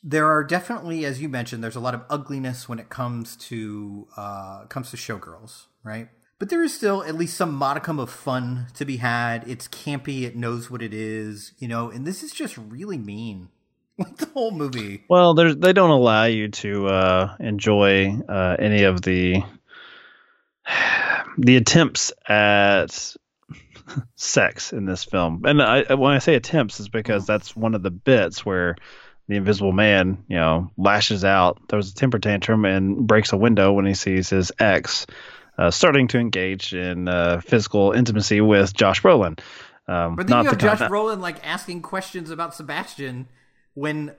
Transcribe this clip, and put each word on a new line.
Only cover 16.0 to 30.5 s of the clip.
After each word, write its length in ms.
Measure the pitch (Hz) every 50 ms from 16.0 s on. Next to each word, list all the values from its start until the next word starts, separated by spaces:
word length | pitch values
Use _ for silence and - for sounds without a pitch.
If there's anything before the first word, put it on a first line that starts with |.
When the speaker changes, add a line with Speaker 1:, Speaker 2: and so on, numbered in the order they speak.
| 123 120 110 107 110
Speaker 2:
you 240 | 117 113 110 107 107
to, 360 | 104 - - 104 101 101 98 98
uh, 480 | 98 95 92 92 92 92 92 104 - -
enjoy, 760 | - 120 107 101 104 110 107 101 101 98 98 98 95 98 101 120 - -
uh, 260 | 104 95 92 92 90 -
any 240 | - 107 104 104 101
of 180 | 95 92 90
the, 400 | 90 95 92 90 90 90 90 95 95 95 - - _ _ - - - - - - - - _ _ _ _ _ _ _ _ _ _ _ -
<sighs> 0 | - - - - - - - - - - - - - -
the 180 | 127 123 127 127
attempts 540 | 113 - - 165 165 123 - - - - - _ _ -
at 880 | 104 107 104 104 104 101 101 101 101 95 80 71 - - - - - - _ _ _ _ _ _ - - _
<laughs> 500 | _ _ - - - - 139 - - _
sex 580 | _ - - - - 104 - - - - - -
in 120 | 127 101
this 180 | 95 92 92 -
film. 400 | - - 95 87 82 80 85 -
And 160 | - 147 147
I, 320 | 139 107 117 135 131 - 135
when 180 | 139 131 135 143
I 60 | 135
say 160 | - - 160
attempts, 440 | 123 - - - 160 127 104 - -
is 100 | 104 101
because 340 | - 113 107 117 110 101 95
Speaker 1:
Mm. 40 | 95
Speaker 2:
that's 280 | 107 107 - - -
one 200 | 110 110 113 113
of 80 | 107 90
the 80 | 95
bits 540 | 87 92 _ - 131 117 98 85 - - -
where 300 | 107 95 92 87 87 85 - - - - - - - _ - _ -
the 80 | 101
Invisible 360 | 101 98 95 104 92 98 98 92
Man, 500 | 98 107 107 101 98 92 92 95 92 - _
you 100 | 92 87
know, 340 | 80 80